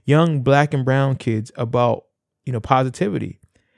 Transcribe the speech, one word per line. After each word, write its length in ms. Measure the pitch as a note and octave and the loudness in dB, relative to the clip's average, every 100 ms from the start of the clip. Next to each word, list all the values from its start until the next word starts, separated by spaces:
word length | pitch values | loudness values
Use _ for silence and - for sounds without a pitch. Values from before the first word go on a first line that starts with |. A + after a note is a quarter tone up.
| - | 2
young 380 | D3+ E3+ C#3+ | 2 4 2
black 300 | B2+ C#3 D3+ | 2 4 2
and 120 | C#3 C3 | 0 0
brown 300 | C3+ C3+ B2+ | 2 0 -2
kids 360 | - A2 A2 - | -2 -4 -4 -8
about, 500 | A#2+ B2 A#2+ - - _ _ _ - | -4 0 0 -2 -6 _ _ _ -8
you 80 | |
know, 60 | A#2+ | -4
positivity." 800 | - C3 C3 - G3 D#3 G#2 - _ _ _ | 0 0 0 -4 -4 -4 -8 -14 _ _ _